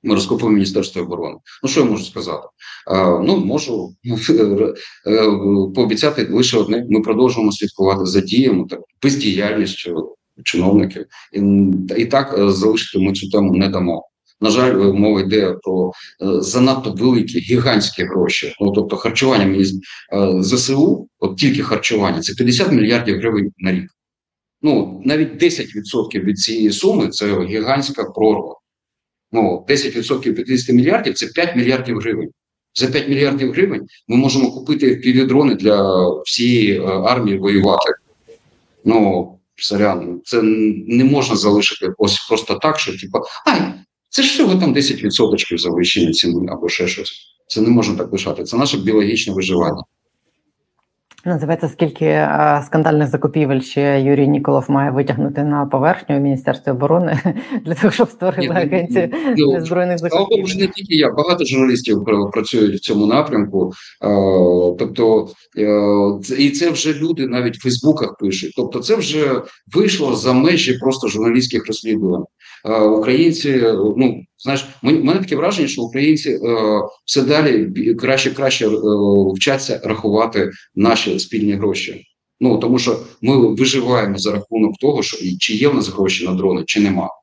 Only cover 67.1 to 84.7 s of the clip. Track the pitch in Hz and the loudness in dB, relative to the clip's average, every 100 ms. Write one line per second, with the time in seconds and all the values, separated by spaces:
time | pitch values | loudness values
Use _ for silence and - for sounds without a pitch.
67.1 | 160 131 123 120 117 127 123 147 - 110 | -2 -2 -2 -4 -4 -4 0 2 2 -2
68.1 | - 101 92 - - - - - 220 143 | -4 -4 -4 -6 -6 -4 -6 -2 -2 0
69.1 | 156 143 127 - - _ 170 214 180 143 | -2 0 -2 -6 -20 _ 0 2 2 -2
70.1 | 110 117 123 156 175 127 127 131 131 110 | 0 2 4 4 2 0 0 -2 -2 -4
71.1 | 107 113 120 123 113 107 107 110 104 95 | 0 2 2 0 -4 -4 -8 -4 -2 0
72.1 | 85 - _ - - 107 110 107 110 110 | -2 -6 _ -20 -14 -2 2 4 2 2
73.1 | 131 170 - 147 131 117 104 104 104 131 | 4 2 2 0 2 2 2 0 2 0
74.1 | 95 - _ 127 135 - - 120 160 135 | 0 -14 _ -6 -6 -6 -4 2 2 2
75.1 | 185 190 139 170 196 139 131 117 131 147 | 0 0 -2 -2 0 -2 -2 -6 -2 2
76.1 | 151 147 120 117 113 107 104 - - - | 2 0 -2 -2 0 0 0 -2 -10 -2
77.1 | 143 127 147 151 113 107 101 - 113 127 | 0 2 2 4 2 0 -2 -2 0 0
78.1 | 135 135 127 131 - 110 107 107 104 101 | 0 0 -2 -2 0 0 0 0 2 4
79.1 | 101 95 95 143 135 - - 101 110 107 | 4 2 0 0 0 -2 -6 -4 -4 0
80.1 | 104 113 107 87 - _ - 107 113 104 | 0 0 -2 -4 -6 _ 0 2 2 0
81.1 | 95 - 113 104 98 104 92 - - - | -4 -4 -2 -2 0 -2 -4 -8 -12 -20
82.1 | _ _ _ 127 110 113 127 120 107 - | _ _ _ 2 2 2 0 0 -4 -6
83.1 | - 113 135 117 104 131 139 120 123 104 | -4 2 4 4 2 0 0 0 0 0
84.1 | 95 104 104 - 113 107 | -2 -2 -4 -4 0 0